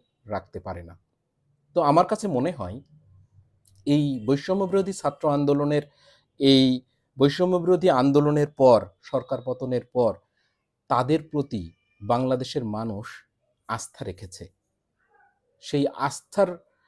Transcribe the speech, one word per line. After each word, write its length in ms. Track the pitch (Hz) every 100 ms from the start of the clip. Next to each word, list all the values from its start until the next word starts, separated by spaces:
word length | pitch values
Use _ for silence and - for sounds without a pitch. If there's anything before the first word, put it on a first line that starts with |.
| _ _ 107
রাখতে 340 | 98 - -
পারে 220 | 98 87
না। 160 | 85 85 _ _ _ _ _ _ _
তো 60 | 175
আমার 260 | 147 156 175
কাছে 220 | 214 202
মনে 220 | 131 147
হয় 300 | 156 90 113 - _ _ - _ _ _ _ _ _ -
এই 380 | 147 147 131 107
বৈষম্য 380 | 143 147 190
বিরোধী 280 | 190 196 190
ছাত্র 400 | 190 147 139 156
আন্দোলনের, 500 | 143 143 143 147 147 147 _ _ _ _ -
এই 420 | 139 135 131 127 - _ _ -
বৈষম্য 380 | 139 143 180 180
বিরোধী 320 | 170 180 180
আন্দোলনের 580 | 135 135 139 147 147 147
পর, 400 | - 131 113 98 _
সরকার 360 | - 135 - 127
পতনের 400 | 123 123 131 123
পর 300 | - 123 117 95 _ _ _ _ _ _ -
তাদের 400 | 123 123 156 156
প্রতি 440 | 147 139 113 85 - _ _
বাংলাদেশের 640 | 104 120 127 127 127 139
মানুষ 420 | 117 104 113 101 113 - _ _ _ _ -
আস্থা 360 | 113 - -
রেখেছে। 440 | - 92 92 - - _ _ _ _ _ _ _ _ _ _ _
সেই 260 | - 147 139
আস্থার 760 | - 135 - - - 190 170 _ _